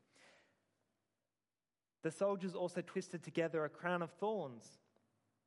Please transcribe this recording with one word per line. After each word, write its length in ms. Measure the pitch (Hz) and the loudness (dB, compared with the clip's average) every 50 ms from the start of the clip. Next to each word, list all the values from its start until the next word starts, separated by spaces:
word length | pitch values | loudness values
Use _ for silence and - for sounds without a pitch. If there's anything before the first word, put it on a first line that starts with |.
| _ _ _ - - - - - - _ _ _ _ _ _ _ _ _ _ _ _ _ _ _ _ _ _ _ _ _ _ _ _ _ _ _ _ _ _ _ - | _ _ _ -20 -20 -20 -20 -20 -20 _ _ _ _ _ _ _ _ _ _ _ _ _ _ _ _ _ _ _ _ _ _ _ _ _ _ _ _ _ _ _ -2
The 80 | 160 | -2
soldiers 440 | 156 - 196 202 202 185 180 185 165 | 0 2 2 4 4 2 0 -2 -2
also 260 | - 180 175 175 180 | 0 0 0 0 -2
twisted 400 | 170 - - 190 180 - - 165 | -4 -2 -2 -4 -4 -4 -6 -8
together 440 | - 156 - 165 165 160 160 160 151 | -8 -2 0 2 2 4 4 2 0
a 40 | 143 | 0
crown 320 | - - 175 175 180 175 | -2 -2 0 2 2 2
of 100 | 170 156 | 0 -2
thorns, 680 | - - 196 214 220 196 156 131 120 113 - - - - _ _ _ _ _ _ _ _ _ _ _ _ _ | -2 0 0 0 2 0 -2 -4 -6 -10 -14 -18 -20 -20 _ _ _ _ _ _ _ _ _ _ _ _ _